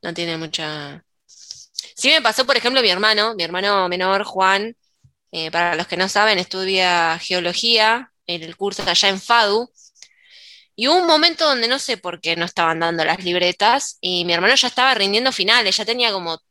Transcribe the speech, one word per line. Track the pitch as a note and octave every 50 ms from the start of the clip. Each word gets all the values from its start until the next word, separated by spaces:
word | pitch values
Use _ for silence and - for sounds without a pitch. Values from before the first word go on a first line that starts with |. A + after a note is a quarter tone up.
| -
no | - E3+
tiene | E3 E3+ E3+ E3
mucha. | D#3+ D#3+ D#3+ D#3 - D#3+ D3+ D3+ D3+ D3 C#3+ C#3+ E3 _ _ _ _ _
Sí | _ - - - - - - - _ _ - - - - - - B3+
me | D#4 D#4+
pasó, | B3+ A#3 - - C4
por | A#3+ C#4
ejemplo, | A#3+ A3+ A#3+ B3+ C4+ B3
mi | G#3
hermano, | F3+ F3+ G#3 G#3+ A3 G#3 G#3 A3 A#3
mi | G3+ E3+
hermano | D#3+ F3 F3+ F#3+ G3+ G#3 G3 F#3 F3
menor, | F3 F3+ F#3 F#3 F#3+ G3+ G#3+
Juan, | G#3+ - F#3 F#3+ F#3+ G3 G3 G#3 A3+ A#3 _ _ _ _ _ _ _ _ _ _ _
eh, | - E3 D#3+ D#3+ D#3+
para | E3+ F3 F3 F3
los | D#3 E3+
que | - -
no | F3 F#3 G3
saben, | - G#3+ G#3 A3 G#3+ F#3
estudia | F3+ - - F#3+ F#3+ F#3+ F#3+ F#3+ F#3 F3+ F3 F3 E3 E3 D#3+ F3
geología | - - F#3 F3+ F3 F3 F3 - - A#3 A#3 A3 G#3+ A3 A3+ A#3+ C4 _ _ _ _
en | - E3+ E3+ D#3+
el | D#3+ E3
curso | _ G3 G3+ F#3+ - -
allá | F#3+ E3+ - - G3
en | G3 F#3+
FADU, | - - A#3 A#3 A3+ G#3 G3+ A3 A#3+ B3 _ _ - - _ _ - _ _ _ _ _ - - - - - - _ _ _
y | - A3 C4
hubo | D#4+
un | F#4 F4+
momento | E4 D#4+ D#4 D#4 E4+ E4 - E4
donde | D4+ C#4 B3 A3+ A#3
no | B3+ C#4
sé | - - B3
por | F#3 - F3+ E3 E3
qué | - E3 E3
no | E3 E3+
estaban | F3 - - E3+ E3 E3 E3
dando | E3+ E3 E3+ E3 D#3+
las | D#3 E3 F#3+ F3+
libretas, | F3 F3 F3+ F3 F3+ F3+ _ G3+ A3 A#3+ C#4 - - - _
y | - F#3 F3+ F3+ F3
mi | F3 E3+
hermano | E3+ F3+ G#3 C4
ya | A#3+ B3
estaba | B3 - - B3 C4+ C4
rindiendo | A3+ G3 G3 G3+ A3 B3 C4
finales, | B3 - F#3+ G3 A3+ B3 A#3 G3 F3+
ya | - G#3+
tenía | G3 A#3 B3 B3 A#3
como | G3+ F#3+ F3+ E3+ E3 D#3 _ _